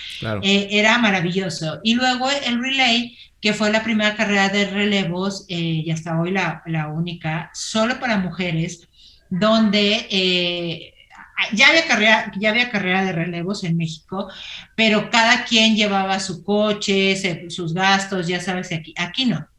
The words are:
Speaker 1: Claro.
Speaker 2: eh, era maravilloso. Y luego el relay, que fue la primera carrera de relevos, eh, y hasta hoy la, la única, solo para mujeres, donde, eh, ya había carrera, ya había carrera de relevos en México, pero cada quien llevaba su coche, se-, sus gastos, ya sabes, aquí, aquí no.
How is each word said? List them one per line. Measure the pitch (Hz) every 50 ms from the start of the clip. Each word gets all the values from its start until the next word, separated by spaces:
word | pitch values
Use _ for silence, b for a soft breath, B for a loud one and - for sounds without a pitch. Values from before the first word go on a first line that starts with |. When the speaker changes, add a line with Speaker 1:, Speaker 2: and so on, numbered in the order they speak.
| B B B B
Speaker 1:
Claro. | - 110 107 196 185
Speaker 2:
eh, | 190 196 202 202 196
era | 208 208 208 220 226 233
maravilloso. | 233 208 190 185 165 180 175 190 190 165 - - 165 156 147 - -
Y | 220 233
luego | 247 254 254 254 240 254 269
el | 285 285 269 247 240 233
relay, | 247 262 269 269 262 240 226 240 240 240 B B B B B _
que | - 208 208
fue | 208 214 214 214
la | 220 220
primera | 226 226 214 214 214 208
carrera | 214 220 196 202 202 196 196
de | 190 202 202
relevos, | 190 190 202 202 208 202 196 185 165 175 180 190 202 196 - - -
eh, | 180 170 170 165 165 160 151
y | 160
hasta | 160 160 - 170 165 165
hoy | 165 180
la, | 196 196 180 160 - - -
la | 165 160 156 151 151
única, | 151 160 170 175 170 170 - 156 156 165 - - -
solo | - - - - 220 220 233 262 254
para | 262 240 220 196
mujeres, | 185 175 165 - 185 175 160 160 165 185 - - - _ b b b b b b b _
donde, | 185 175 208 220 220 226 220 208 196 208 208 202 208 226 226 -
eh, | 208 190 185 185 180 180 175 175 175 175 175 170 165 - - - - _ - _ - - - - - - 190 - 220
ya | 202 277 294
había | 320 330 320
carrera, | - 254 202 208 226 214 220 220 214 - 196
ya | 208 214
había | 214 240 240 240
carrera | - 202 185 185 185 190 190
de | 190 175
relevos | 165 165 180 170 170 170 185 208 - 190
en | 170 165
México, | 170 165 160 - - - _ 190 196 196 B B B B B B B B B _
pero | - 220 214 214 208 214 -
cada | - 233 226 233 247 240 -
quien | - 240 220 220 220 220
llevaba | 208 214 202 196 196 190 190 190 196
su | - - 170 170 -
coche, | - 208 208 214 214 202 208 - 202 196 196 190 196 190
se-, | 196 - 185 165 - 175 170
sus | - - 175 160 165
gastos, | 185 190 196 196 190 190 - 196 185 170 170
ya | 180 175
sabes, | - 196 180 185 185 - 170
aquí, | 160 160 - -
aquí | - 175 180 - - 262
no. | 240 160 143 151 - _